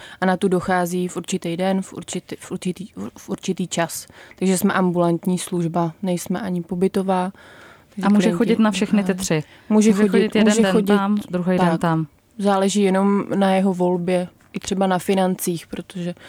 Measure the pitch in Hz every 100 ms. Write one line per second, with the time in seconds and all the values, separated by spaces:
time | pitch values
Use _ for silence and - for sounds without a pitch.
0 | - - 185 185 196 180 175 185 175 180
1 | 180 185 175 185 175 170 185 190 185 -
2 | - 180 - 175 - 180 185 175 185 -
3 | 202 - - 196 - 180 180 - 165 -
4 | - - - - 185 180 196 185 185 175
5 | 170 170 - 180 - 180 165 175 170 160
6 | 190 175 - 185 196 180 170 180 190 202
7 | 190 185 185 - - - - - _ -
8 | 196 208 196 175 226 220 220 185 202 208
9 | 190 185 190 156 - - - 214 214 196
10 | 208 185 220 214 214 214 202 185 196 202
11 | 196 208 - 180 175 185 180 165 175 160
12 | 160 _ _ - 202 196 196 202 196 190
13 | 196 202 - 196 196 190 196 180 180 180
14 | 175 180 180 - _ - - 190 190 185
15 | - 190 185 185 - 165 - - - 185
16 | 175 170